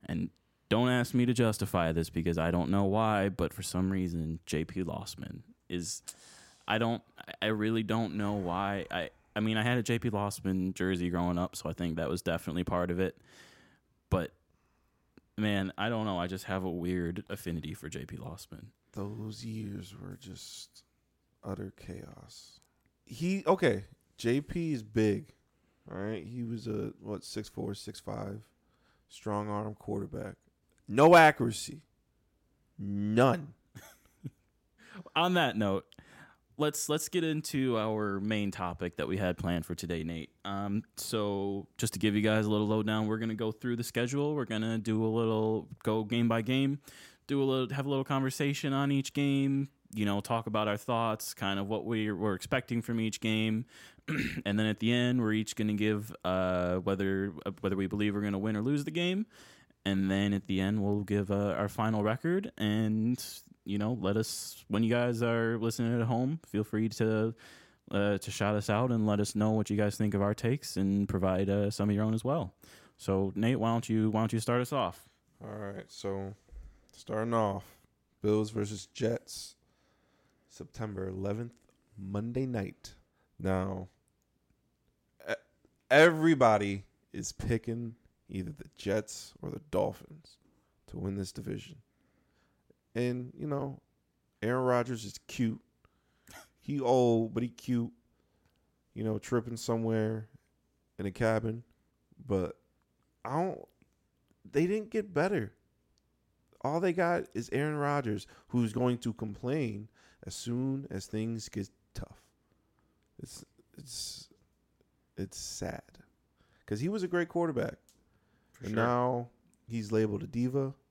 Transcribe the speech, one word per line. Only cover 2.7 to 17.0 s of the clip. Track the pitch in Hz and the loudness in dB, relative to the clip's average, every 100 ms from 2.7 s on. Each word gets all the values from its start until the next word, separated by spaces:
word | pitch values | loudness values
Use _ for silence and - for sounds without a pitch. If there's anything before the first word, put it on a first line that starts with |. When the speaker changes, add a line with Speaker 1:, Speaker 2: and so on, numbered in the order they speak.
| 98 98 | 2 2
Speaker 1:
why, | 104 110 107 98 | 2 2 2 0
but | 95 82 | 0 -4
for | - | -4
some | 95 90 95 | -6 0 0
reason, | 95 90 85 80 82 - | 0 -2 -2 -4 -6 -4
J | 78 | -4
P | 80 - | -2 -4
Lossman | 87 73 - - - - - - _ | -4 -6 -8 -12 -12 -14 -16 -20 _
is, | 90 82 - - - - - - - - | -6 -6 -8 -12 -16 -18 -20 -20 -20 -2
I | 110 | 0
don't, | 117 117 - - - - | 2 -2 -6 -20 -18 -4
I | 107 | -2
really | 110 107 113 | 0 2 0
don't | 107 110 113 98 | 2 0 0 -2
know | 101 | -2
why. | 104 90 87 98 101 85 | -2 -2 -2 -2 -2 -4
I, | 90 82 _ _ - | -6 -6 _ _ -4
I | |
mean, | 110 110 | 0 2
I | |
had | 113 123 | 2 0
a | |
J | 107 117 | 0 0
P | 120 | 0
Lossman | 104 101 - 95 95 92 90 | 0 -2 -2 -2 0 0 0
jersey | 92 92 87 | 0 2 0
growing | 87 87 87 | 0 0 0
up, | 90 - | -2 -4
so | - | -8
I | |
think | 82 87 80 | -4 -4 -2
that | 78 | -2
was | 85 | -2
definitely | - 82 - 80 | -2 -2 -2 -4
part | 90 90 90 | 0 0 0
of | 87 | 0
it. | 95 - - - - - - _ _ _ _ | -2 -2 -20 -20 -20 -20 -20 _ _ _ _
But, | 95 80 _ _ _ _ _ _ _ _ - _ - | 0 0 _ _ _ _ _ _ _ _ -20 _ -2
man, | 107 101 95 - | 0 2 0 -2
I | 104 | -2
don't | 117 107 | -2 -2
know. | 92 | -2
I | 87 | -2
just | 92 - | -4 -4
have | 95 | -4
a | 92 | -2
weird | 87 87 90 | -2 -2 0